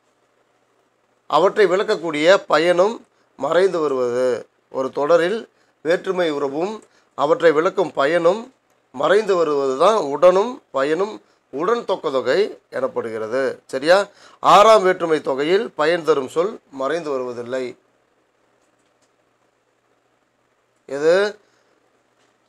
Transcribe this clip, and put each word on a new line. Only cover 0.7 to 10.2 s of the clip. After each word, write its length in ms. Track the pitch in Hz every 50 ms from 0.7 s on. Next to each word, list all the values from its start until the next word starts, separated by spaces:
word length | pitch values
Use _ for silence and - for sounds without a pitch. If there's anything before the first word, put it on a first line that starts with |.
| _ _ _ _ _ _ _ _ _ _ _ - 143
அவற்றை 280 | 151 175 196 185 214 208 170 175
விளக்கக்கூடிய 520 | 196 214 208 208 165 160 170 151 147 156 170 196 196 - -
பயனும் 460 | 160 151 165 180 175 175 190 220 233 - - _ _ _ _ _ _ - 131
மறைந்து 340 | 147 160 175 190 190 170 165 151
வருவது. 420 | 143 135 127 123 120 120 123 127 127 120 107 - _ _ _ _ _ -
ஒரு 120 | 135 131 127 - 135
தொடரில் 400 | 143 147 170 170 165 180 220 220 - - _ _ _ _ _ _ -
வேற்றுமை 420 | 156 175 180 190 190 180 180 175 160 147
உருவும் 380 | 143 143 135 135 151 175 208 220 208 - _ _ _ _ _ _ - 139
அவற்றை 280 | 151 165 165 165 165 143 151
விளக்கும் 360 | 165 185 185 196 170 147 - 147
பயனும் 420 | 139 147 170 175 165 170 196 226 240 - _ _ _ _ _ _ _ _ - 127
மறைந்து 320 | 147 160 190 214 220 190 190 175
வருவது 340 | 160 151 147 139 139 135 131 139 170
தான் 120 | 202 226 208 156 139 143
உடனும் 400 | 143